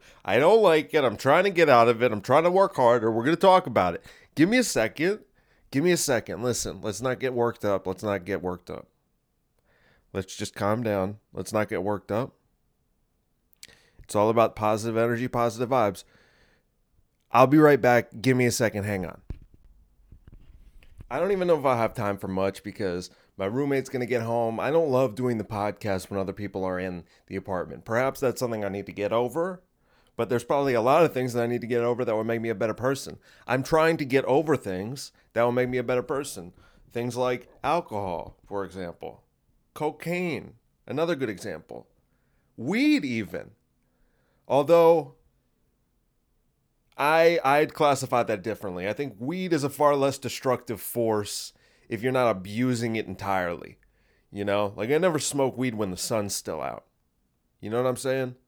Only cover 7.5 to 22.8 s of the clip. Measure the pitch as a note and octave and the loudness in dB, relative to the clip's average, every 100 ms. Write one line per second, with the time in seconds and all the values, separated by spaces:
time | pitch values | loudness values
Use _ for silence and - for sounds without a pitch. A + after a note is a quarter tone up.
7.5 | - G#2 G2 F#2 F#2 G#2+ G2 F2 F#2 F2+ | 0 -2 -2 -2 -6 -4 -4 -4 -4 -4
8.5 | F2+ - E2+ - _ _ _ _ _ _ | -8 -12 -16 -16 _ _ _ _ _ _
9.5 | _ _ _ _ _ _ G2 F#2+ - G#2 | _ _ _ _ _ _ -10 -8 -10 -10
10.5 | - G2+ A2 A2+ G2+ F#2+ G#2+ _ - F#2+ | -4 -2 -2 -2 -2 -2 -6 _ -12 -4
11.5 | G#2+ G#2+ F#2+ F#2+ G2+ - G#2 C3 _ _ | -2 -2 -4 -4 -6 -4 -4 -6 _ _
12.5 | _ _ _ _ _ _ _ _ _ _ | _ _ _ _ _ _ _ _ _ _
13.5 | _ - _ _ - - G#2 G#2+ A2+ A2 | _ -20 _ _ -20 -4 0 2 4 2
14.5 | - G#2+ A2 A2+ A2+ A#2 A#2 B2 B2 A#2+ | 2 0 0 -2 0 0 0 -2 0 -2
15.5 | A2 A#2+ B2+ G#2 F#2 - _ _ _ _ | -2 0 2 2 -2 -12 _ _ _ _
16.5 | _ _ _ _ _ _ _ _ A#2 C3 | _ _ _ _ _ _ _ _ 4 6
17.5 | D3+ D3+ C#3 B2 A#2+ - A#2+ G#2 B2+ B2 | 8 8 6 4 4 2 -4 0 2 2
18.5 | - A2+ G#2 G2+ G2+ F2 - - - - | 2 0 -2 -4 -4 -6 -10 -16 -16 -18
19.5 | - - _ _ _ _ - - - - | -20 -20 _ _ _ _ -20 -20 -20 -20
20.5 | - - - - - - C3 F#3 G3 F3+ | -20 -20 -20 -20 -20 -10 -4 -2 0 2
21.5 | D#3+ C3+ A#2+ A2 - G2+ G2 G2 F#2+ G2 | 2 4 2 0 0 -4 -4 -4 -2 -2
22.5 | G2 G#2 - | -2 -10 -6